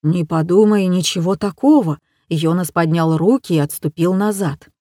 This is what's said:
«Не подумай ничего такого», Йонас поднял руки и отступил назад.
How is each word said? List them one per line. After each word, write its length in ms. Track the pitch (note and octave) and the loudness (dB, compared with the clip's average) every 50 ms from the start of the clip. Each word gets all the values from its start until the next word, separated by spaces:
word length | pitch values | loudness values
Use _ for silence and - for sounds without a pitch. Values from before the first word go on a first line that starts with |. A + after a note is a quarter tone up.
| - | 0
«Не 220 | D3+ E3+ F3+ E3 | 0 -2 -2 -2
подумай 600 | D3+ E3+ D#3+ D#3+ F3 F3 G3 G#3+ G#3+ G#3+ G3+ F#3+ | -2 -2 -4 -2 2 2 4 4 4 4 2 0
ничего 500 | F#3 F3+ F#3 E3+ - - F3+ D#3+ F3+ G3 | 0 0 -2 -2 -2 -4 -4 -2 -2 -4
такого», 640 | - - G3+ F3 _ - C#4 D4+ D4 A3 D#3+ D3 - _ _ _ _ _ _ | -2 -4 -8 -6 _ 2 4 4 4 2 0 -4 -6 _ _ _ _ _ _
Йонас 420 | E3 D#3 D#3 D#3+ E3 F3+ F3+ D3+ - | -4 -2 0 0 0 0 -4 -4 -2
поднял 440 | F3+ E3+ D#3+ D#3 E3+ E3 D#3+ D#3+ | -2 0 0 0 0 2 0 0
руки 380 | D#3 D#3+ G3 B3+ C4 _ - F3+ | 2 2 2 2 0 _ -2 -2
и 40 | D#3 | 0
отступил 560 | C#3+ D3 - - - D#3 - - E3 F3 F#3 | 0 -2 -4 -6 -8 -8 -4 -2 -2 0 0
назад. 540 | F#3 G3+ G#3+ G#3 G3 G3 D#3 C#3+ - - _ _ _ | 0 -2 -2 -2 -2 -4 -6 -6 -8 -16 _ _ _